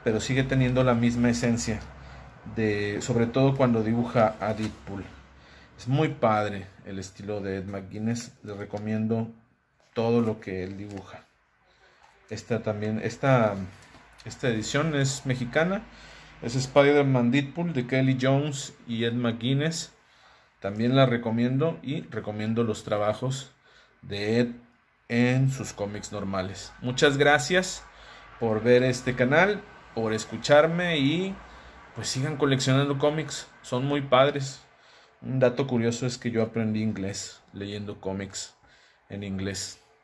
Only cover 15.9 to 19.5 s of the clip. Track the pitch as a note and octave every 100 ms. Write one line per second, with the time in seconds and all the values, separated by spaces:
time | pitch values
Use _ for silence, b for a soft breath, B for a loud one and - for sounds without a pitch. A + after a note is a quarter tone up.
15.9 | B B B B B - A#2+ C3 - C#3+
16.9 | D3 C#3 C3 A#2+ C#3 C#3 - E3+ C3 A#2+
17.9 | C3 C3 B2+ C3 C3+ D3 C#3 - - -
18.9 | A#2 A#2 A#2 A#2+ A#2 A#2+